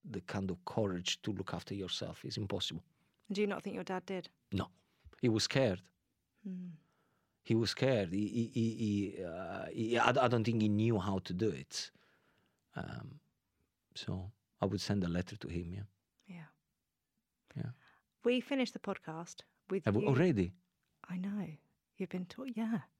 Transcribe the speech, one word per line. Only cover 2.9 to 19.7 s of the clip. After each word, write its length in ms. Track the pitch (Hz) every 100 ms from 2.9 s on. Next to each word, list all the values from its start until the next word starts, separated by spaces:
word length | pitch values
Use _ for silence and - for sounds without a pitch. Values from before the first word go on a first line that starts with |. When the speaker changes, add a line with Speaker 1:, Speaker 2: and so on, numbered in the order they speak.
| _ _ _ _
Speaker 2:
Do 100 | 196
you 60 | 208
not 160 | 202
think 100 | 202 185
your 80 |
dad 220 | 180 185 185
did? 240 | 190 165 _ _
Speaker 1:
No. 160 | 95 - _ _ _ - -
He 80 | 123
was 140 | 110
scared. 380 | - 139 131 92 - _ _ _ _ _
Speaker 2:
Hmm. 260 | 202 185 180 156 _ _ _ _ _ _
Speaker 1:
He 100 | - 113
was 140 | 113
scared. 400 | - 131 123 92
He, 160 | 95 104
he, 240 | 120 113
he, 160 | - 113 110 110 101 98 98
he, 60 |
uh, 420 | 90 82 92 95 -
he, 260 | - 113 117
I, 120 | 117
I 180 | 127 123
don't 160 | 120
think 180 | 110 113
he 60 | 107
knew 280 | 104 110 110
how 200 | 95 95
to 140 | -
do 160 | 90 110
it. 420 | 71 69 - - _ _ _ _ _ _ _ _ -
Um, 440 | - 60 - - _ _ _ _ _ _ _ -
so 360 | - 92 92 - _ _
I 40 | 101
would 160 | 98
send 220 | - 101
a 40 | 87
letter 280 | 87 90 110
to 120 | -
him, 260 | 87 85
yeah. 80 | 95 101 _ _ _ _
Speaker 2:
Yeah. 80 | 175 160 _ _ _ _ _ _ _ _ _ _ -
Speaker 1:
Yeah. 120 | 120 - - _ _ _
Speaker 2:
We 160 | 240 247
finished 320 | - 277 247
the 60 | -
podcast 640 | - 196 - 160 175 - - _
with 160 | _